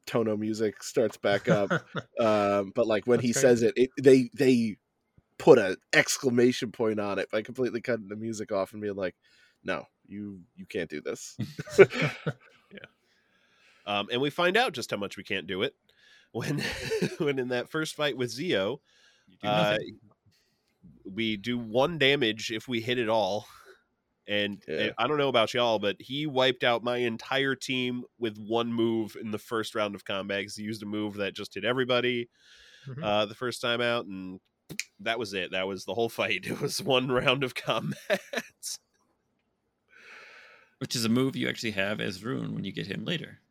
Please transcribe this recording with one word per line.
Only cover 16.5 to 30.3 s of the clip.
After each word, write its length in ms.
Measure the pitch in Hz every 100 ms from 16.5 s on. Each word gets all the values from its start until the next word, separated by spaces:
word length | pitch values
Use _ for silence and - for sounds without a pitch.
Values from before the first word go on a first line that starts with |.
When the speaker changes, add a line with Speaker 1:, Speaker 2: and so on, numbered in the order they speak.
| 147 - - -
Speaker 3:
<laughs> 280 | 440 302 -
when 200 | 151 139
in 100 | 127
that 200 | 127 120
first 240 | 160 156 -
fight 200 | 147 123
with 140 | 123
Zio, 500 | 113 175 113 98 139 _ _ _ _ _
Speaker 4:
You 80 | 92
do 60 | 104
Speaker 3:
uh, 220 | 104 104
Speaker 4:
nothing. 260 | 107 - - - _ _ _ _ _ _ _ 90 -
Speaker 3:
we 320 | - 98 113 107
do 220 | 104 120
one 400 | 113 110 143 170
damage 520 | 135 143 117 110 107
if 160 | 110 -
we 120 | 120
hit 180 | 110 123
it 100 | 110
all. 380 | 113 98 101 - - - - _ _ _ _ -
And, 360 | 104 101 98 -
Speaker 1:
Yeah. 80 | 78
Speaker 3:
and 180 | 107 -
I 100 | 120
don't 120 | 151
know 100 | 139
about 240 | 123 110
y'all, 260 | 123 120 110
but 180 | 101 95
he 260 | 92 139 151
wiped 380 | 131 131 127
out 180 | 131 117
my 140 | 117 123
entire 580 | 123 113 - 135 139
team 500 | 131 - 131 123 123 123 -
with 200 | 117 107
one 340 | 104 117 117
move 440 | 117 113 113 104 -
in 100 | 113
the 60 | 104
first 360 | - 113 107
round 200 | 113 104
of 100 | 98 -
combat 360 | 101 98